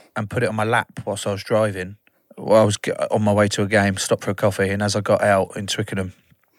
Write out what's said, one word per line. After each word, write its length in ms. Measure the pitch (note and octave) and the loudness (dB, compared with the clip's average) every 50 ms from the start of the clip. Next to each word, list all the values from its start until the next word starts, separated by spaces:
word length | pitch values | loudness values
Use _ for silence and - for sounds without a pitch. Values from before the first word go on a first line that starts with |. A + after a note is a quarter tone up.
| - _ - | -12 _ -8
and 140 | A2 A2 G2+ | -8 -8 -4
put 120 | - B2 | -4 -2
it 60 | A#2 G#2+ | -2 -2
on 60 | G#2+ | -2
my 80 | G#2+ G#2+ | -2 -2
lap 360 | A2 A#2+ A2+ - _ - - - | 0 0 -2 -2 _ -10 -10 -8
whilst 220 | G#2+ G2+ G#2 - | -6 -6 -4 -4
I 60 | G#2+ | -6
was 100 | G2+ F#2 - | -6 -6 -4
driving. 520 | - A#2+ G#2+ A2 G#2 F#2+ F#2+ F2+ F#2 G2+ _ _ _ _ _ _ _ - - | 0 0 2 2 0 -2 -6 -10 -10 -12 _ _ _ _ _ _ _ -16 -8
Well, 240 | - - G#2 A2 | 0 4 6 6
I 20 | G#2+ | 6
was 140 | G#2 G#2 - | 6 2 0
g-, 140 | - - - - - - | -4 -4 -4 -2 -2 -2
on 120 | - A2 | 0 0
my 100 | G#2+ G#2 | 2 2
way 140 | G2+ G#2 G#2 G2 | 4 4 2 2
to 140 | - - | 2 -2
a 40 | G#2 G2 | -2 2
game, 280 | G#2+ G#2 G2+ G2+ F#2+ G2 | 2 2 2 2 0 -2
stopped 260 | - - A2+ - - | -2 -2 -2 -2 -2
for 60 | A2 | -6
a 40 | F#2+ | -4
coffee, 360 | - - G2+ F#2+ - G2 F#2+ | 0 0 0 0 0 -2 -2
and 120 | G2 G2+ | 0 -2
as 140 | G#2 G#2 G2+ | -2 0 -2
I 40 | G#2+ | -2
got 200 | G2+ - G#2+ - | 0 2 2 4
out 340 | - G#2 G2+ G2 F#2+ - - | 4 4 4 4 2 0 -4
in 100 | - G2+ | -10 -6
Twickenham, 480 | F#2 - - G#2+ - - G2 F#2 F2+ - _ _ _ _ _ _ _ _ | -6 -4 -4 -4 -4 -4 -6 -6 -6 -8 _ _ _ _ _ _ _ _